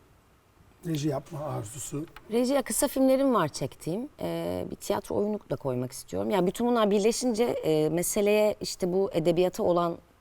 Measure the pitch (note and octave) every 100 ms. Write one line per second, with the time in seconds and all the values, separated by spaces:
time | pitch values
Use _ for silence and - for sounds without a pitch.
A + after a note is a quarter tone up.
0 | _ _ _ _ _ _ _ _ E3+ D3+
1 | D3+ C3+ - D3 D3 B2+ G#2 C#3+ - C#3+
2 | D#3+ - - A3+ B3 C#4 - - C#4+ C4+
3 | C4 C4 C#4 A#3 D3+ - C#3+ - D3+ F#3+
4 | C#4 - E3+ E3 E3+ F3+ - - - G3+
5 | - A3+ G#3 G#3 - C#3+ C#3 B2 B2+ -
6 | - F3+ G#3 G3+ F3 - A#3+ A#3+ G#3 G#3
7 | G#3 A3+ B3 G#3+ A#3+ - D#3 D#3 D#3 E3
8 | F3+ A3 G3+ G#3+ G#3+ - - - F3+ F#3
9 | G3 E3+ D#3+ E3+ F3+ - G3 F3 E3+ E3+
10 | - _